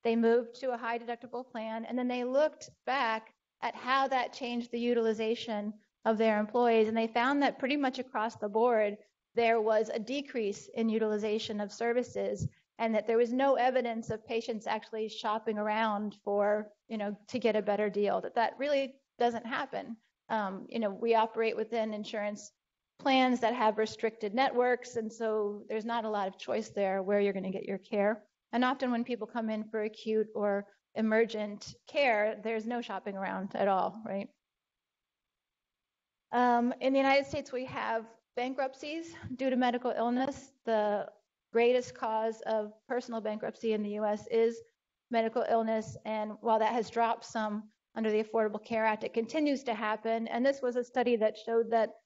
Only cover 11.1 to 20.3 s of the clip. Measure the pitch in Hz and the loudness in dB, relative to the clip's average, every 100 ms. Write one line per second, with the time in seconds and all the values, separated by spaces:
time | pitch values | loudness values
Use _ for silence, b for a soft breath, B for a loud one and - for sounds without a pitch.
11.1 | 214 214 214 220 208 202 - 233 240 247 | 0 0 -2 -2 -6 -6 -2 0 0 -2
12.1 | - 196 208 - b b - 226 220 214 | -4 -4 -2 -4 b b -4 0 0 2
13.1 | 226 240 254 277 254 247 254 233 226 226 | 2 4 4 4 4 4 2 0 -4 -4
14.1 | 220 - 226 233 226 - 220 - 220 220 | -8 -4 -4 -2 -6 -4 -6 -4 -6 -6
15.1 | 214 226 220 220 208 214 214 226 202 208 | -4 -2 -2 -2 -2 0 0 0 0 -4
16.1 | - - 202 202 214 214 _ _ 226 208 | -6 -2 2 2 2 -2 _ _ -6 -6
17.1 | 202 - 254 233 214 202 202 214 190 202 | -8 -8 0 2 2 0 0 0 2 2
18.1 | 190 - - 226 - 277 285 269 262 _ | 0 -2 0 0 0 0 2 0 -6 _
19.1 | _ 240 226 233 269 277 202 190 226 _ | _ 0 0 -6 -6 -4 -6 -8 -12 _
20.1 | _ _ | _ _